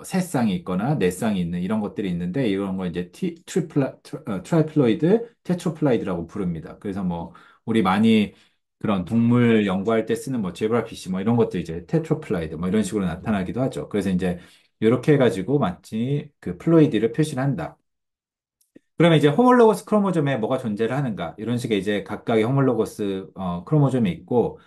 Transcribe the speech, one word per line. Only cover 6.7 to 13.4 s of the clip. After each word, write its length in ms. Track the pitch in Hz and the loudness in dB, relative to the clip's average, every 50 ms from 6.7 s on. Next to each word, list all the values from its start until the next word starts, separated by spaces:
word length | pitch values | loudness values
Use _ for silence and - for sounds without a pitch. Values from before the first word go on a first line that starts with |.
| - - | -14 -10
그래서 240 | - 104 95 101 95 | -8 -8 -6 -4 -4
뭐 300 | 90 85 85 82 85 - - - _ _ _ _ | -4 -4 -6 -8 -10 -14 -20 -20 _ _ _ _
우리 180 | 117 113 113 98 | -2 0 2 2
많이 500 | 92 92 104 110 113 113 107 101 92 - _ _ _ _ _ _ _ _ _ | 4 4 4 4 6 6 4 2 0 -4 _ _ _ _ _ _ _ _ _
그런 260 | - 110 101 95 90 | -4 -2 -2 -2 -2
동물 640 | - 110 117 117 117 120 123 120 117 113 107 104 | -2 0 2 2 4 4 4 6 6 6 4 4
연구할 380 | 98 92 95 95 113 113 110 107 | 2 0 0 0 0 0 0 0
때 80 | - 117 | 0 -4
쓰는 260 | 110 - 135 131 120 | -4 -4 -6 -6 -4
뭐 120 | 98 90 87 | -4 -6 -4
제브라피쉬 580 | - 110 107 117 120 - - - - - 92 | -4 -2 0 0 -2 -2 -4 -8 -12 -8 -6
뭐 100 | 92 95 | -6 -4
이런 140 | 98 113 120 | 0 2 2
것도 240 | 120 110 - - 92 | 2 2 0 -2 -4
이제 260 | 85 - 82 85 - | -6 -6 -8 -10 -6
테트로플라이드 680 | - - 160 156 - 160 151 - - 104 87 82 76 78 | -2 -2 -2 0 -2 -4 -4 -4 -4 -4 -4 -4 -6 -6
뭐 120 | 78 90 92 | -6 -4 -2
이런 120 | 92 107 104 | 0 0 0
식으로 220 | 92 110 104 95 | 0 -2 -2 -2
나타나기도 560 | 87 80 80 - 117 107 98 | -4 -4 -6 -4 -4 -2 -2